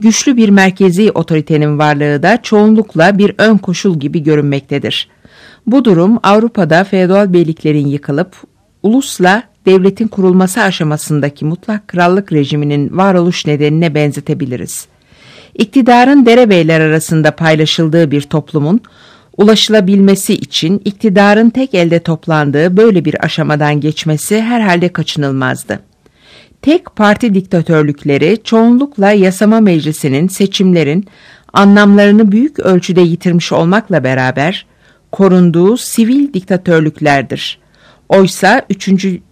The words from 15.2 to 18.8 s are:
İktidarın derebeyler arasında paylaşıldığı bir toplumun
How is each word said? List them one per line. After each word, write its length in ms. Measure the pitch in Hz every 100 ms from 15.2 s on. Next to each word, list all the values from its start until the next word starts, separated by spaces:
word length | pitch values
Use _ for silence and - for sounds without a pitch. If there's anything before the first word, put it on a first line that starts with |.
| - - -
İktidarın 720 | - 226 277 240 240 254 285 233
derebeyler 540 | 233 240 185 160 160
arasında 500 | 156 160 - 160 151
paylaşıldığı 800 | 151 160 156 156 - 160 170 156
bir 120 | 147
toplumun 580 | 139 160 143 156 147 226